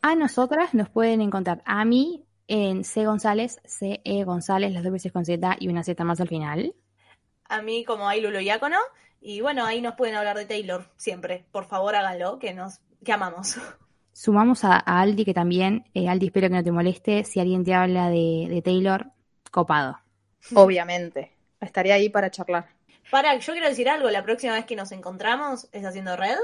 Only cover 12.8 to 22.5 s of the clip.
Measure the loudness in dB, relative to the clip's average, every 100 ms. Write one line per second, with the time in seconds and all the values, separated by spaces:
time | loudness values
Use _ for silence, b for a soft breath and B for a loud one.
12.8 | _ _ -2 -2 -2 -8 -10 -10 -12 -18
13.8 | _ _ _ -6 2 6 6 4 6 4
14.8 | 4 4 4 2 0 2 2 2 2 0
15.8 | -4 -4 0 0 2 0 0 0 0 2
16.8 | 0 0 0 0 0 -2 0 0 2 2
17.8 | 4 2 2 2 2 0 -2 -2 2 2
18.8 | 2 0 -4 _ _ _ -6 -2 2 2
19.8 | 0 -6 _ _ _ _ 2 8 8 8
20.8 | 0 -4 -4 -8 -12 _ _ _ -6 -2
21.8 | 4 4 4 0 -2 -4 -4